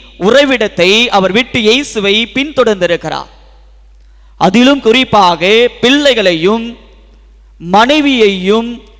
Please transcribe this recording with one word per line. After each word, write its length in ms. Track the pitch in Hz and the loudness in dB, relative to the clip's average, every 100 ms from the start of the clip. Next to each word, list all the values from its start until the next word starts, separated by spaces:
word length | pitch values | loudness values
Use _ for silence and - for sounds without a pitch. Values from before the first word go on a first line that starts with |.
| - - | -20 -4
உறைவிடத்தை 920 | 185 254 285 254 208 - 175 214 240 | 0 2 2 0 -2 0 2 2 2
அவர் 240 | 196 185 | 0 0
விட்டு 280 | 196 247 254 | -2 -2 -2
இயேசுவை 680 | 214 247 285 220 196 208 233 | 0 0 -2 -4 -2 -2 -2
பின்தொடர்ந்திருக்கிறார். 920 | 262 294 262 240 202 175 170 160 143 135 - - - _ - - - - - - - | -6 -6 -2 -2 0 -2 -4 -4 -6 -8 -20 -20 -20 _ -20 -20 -20 -20 -20 -18 -2
அதிலும் 440 | 160 208 254 277 | 0 4 2 2
குறிப்பாக 880 | 220 247 254 214 180 165 180 220 240 - | 0 0 2 2 2 0 0 2 0 0
பிள்ளைகளையும் 960 | 240 285 285 233 190 170 175 226 233 240 - - - - - - - - | 0 2 2 0 0 0 -2 -2 -6 -14 -20 -20 -20 -20 -20 -20 -20 -16
மனைவியையும் 1200 | 165 196 240 302 285 254 214 190 180 220 233 233 - | -2 0 2 0 0 2 0 0 -2 -2 -2 -12 -20